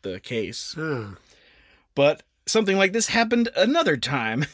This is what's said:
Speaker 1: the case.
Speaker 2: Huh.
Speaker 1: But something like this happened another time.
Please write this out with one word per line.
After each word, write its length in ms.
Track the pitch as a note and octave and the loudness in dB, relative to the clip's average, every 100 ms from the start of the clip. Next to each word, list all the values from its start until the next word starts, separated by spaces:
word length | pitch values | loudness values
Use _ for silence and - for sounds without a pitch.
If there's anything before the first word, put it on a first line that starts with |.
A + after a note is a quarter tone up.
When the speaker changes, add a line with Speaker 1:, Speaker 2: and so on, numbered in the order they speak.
Speaker 1:
the 180 | - F#2 | -10 -10
case. 540 | - A#2 F#2 A2 - - | -8 -6 -6 -8 -12 -8
Speaker 2:
Huh. 340 | D#3 C#3 G#2 F2+ _ _ _ _ _ _ _ | -6 -6 -8 -14 _ _ _ _ _ _ _
Speaker 1:
But 300 | - C#3+ D3+ _ _ - | 2 2 2 _ _ -2
something 280 | A3 G3 G3 | 0 2 2
like 180 | G3 | 2
this 160 | G#3+ A3 | 2 0
happened 400 | A#3 A#3 A#3+ A#3 - | 0 2 2 0 2
another 420 | A3 D#4+ C4+ C#3 | 2 2 2 0
time. 480 | B2+ C#3 A2 A#2 D3 | -2 -2 -2 -2 -2